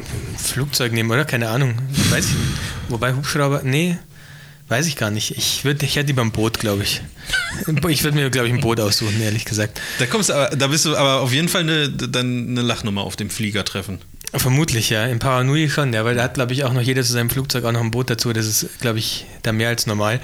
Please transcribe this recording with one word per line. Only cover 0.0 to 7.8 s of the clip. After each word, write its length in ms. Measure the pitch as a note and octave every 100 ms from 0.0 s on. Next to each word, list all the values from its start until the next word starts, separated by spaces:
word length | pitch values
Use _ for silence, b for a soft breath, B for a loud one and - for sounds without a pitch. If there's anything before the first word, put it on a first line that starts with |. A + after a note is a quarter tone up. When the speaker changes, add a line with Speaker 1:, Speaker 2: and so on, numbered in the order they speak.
| - - - -
Speaker 1:
Flugzeug 560 | - B2+ C#3+ - B2
nehmen, 180 | A2+ A2+
oder? 140 | A#2+ D3+
Keine 240 | B2 A2+
Ahnung. 260 | A#2+ C3 A#2 C3+ C#3 -
Weiß 160 | - -
ich, 60 | - - - B B -
wobei 240 | A#2 B2
Hubschrauber, 480 | B2+ C#3+ D3+ C#3+ C#3+
nee, 340 | C3+ C#3+ F3 F3 - B B B B B B
weiß 180 | A#2 E3
ich 80 | -
gar 160 | G#2+
nicht. 240 | G#2 - -
Ich 280 | - - C#3
würd, 180 | C#3+
ich 120 | C#3 D3
hätte 120 | D3
lieber 140 | C3
ein 100 | A2+
Boot, 280 | G#2+ A2+ -
glaub 220 | A2 G2+
ich. 200 | G#2+ - - - B G5 F5 A5+ - D3